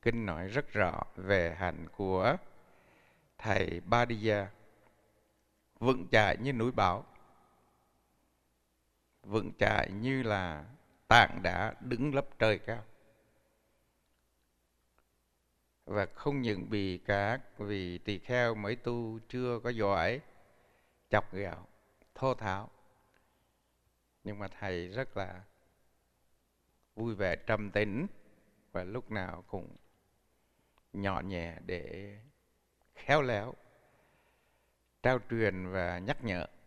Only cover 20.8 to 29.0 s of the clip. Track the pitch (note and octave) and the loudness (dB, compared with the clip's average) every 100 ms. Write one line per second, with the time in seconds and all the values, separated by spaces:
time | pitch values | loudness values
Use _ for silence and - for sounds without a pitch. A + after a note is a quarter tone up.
20.8 | _ _ _ G#2+ - F#2 G2 D#2 F#2+ - | _ _ _ 2 2 -6 -6 -8 -16 -20
21.8 | _ _ _ - C3+ B2+ A2 F#2+ A2 - | _ _ _ -2 -2 0 -2 -4 -6 -18
22.8 | - _ _ _ _ _ _ _ _ _ | -20 _ _ _ _ _ _ _ _ _
23.8 | _ _ _ _ G#2+ G2+ G2 - G2+ F2+ | _ _ _ _ -12 -8 -8 -6 -4 -4
24.8 | F2 G#2+ C3+ - F#2 F#2 F#2+ _ _ _ | -4 -6 -6 -6 -6 -8 -16 _ _ _
25.8 | _ _ _ _ _ _ _ _ _ _ | _ _ _ _ _ _ _ _ _ _
26.8 | _ - A#2 G#2 F#2+ E2 - A2 G#2 G2+ | _ -6 -6 -2 -2 -2 -2 -2 0 0
27.8 | G#2+ F#2+ F#2+ - - - _ _ _ - | 0 -2 -4 -8 -20 -20 _ _ _ -8
28.8 | F2+ A2+ | -6 -8